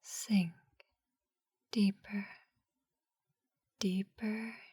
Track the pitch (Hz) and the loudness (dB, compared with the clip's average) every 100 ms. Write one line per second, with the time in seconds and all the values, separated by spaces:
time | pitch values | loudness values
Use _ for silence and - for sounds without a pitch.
0 | - - - 208 175 170 _ _ - _ | -12 -12 4 4 4 -2 _ _ -20 _
1 | _ _ _ _ _ _ _ - 202 196 | _ _ _ _ _ _ _ 2 2 2
2 | - 208 202 - _ _ _ _ _ _ | -6 -8 -8 -12 _ _ _ _ _ _
3 | _ _ _ _ _ _ _ _ 196 185 | _ _ _ _ _ _ _ _ -2 0
4 | 196 - 220 214 226 226 - | -4 -6 -6 -6 -8 -12 -18